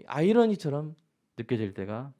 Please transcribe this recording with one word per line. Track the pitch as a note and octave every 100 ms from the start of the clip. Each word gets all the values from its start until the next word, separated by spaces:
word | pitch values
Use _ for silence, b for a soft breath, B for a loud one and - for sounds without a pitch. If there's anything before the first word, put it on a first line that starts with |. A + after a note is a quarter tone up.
| -
아이러니처럼 | C3+ F3 A3+ A3+ G3+ D#3 C#3+ D#3 D#3 _ _ _ -
느껴질 | A#2 A#2+ G#2 F#2
때가 | G2 A2 C#3 -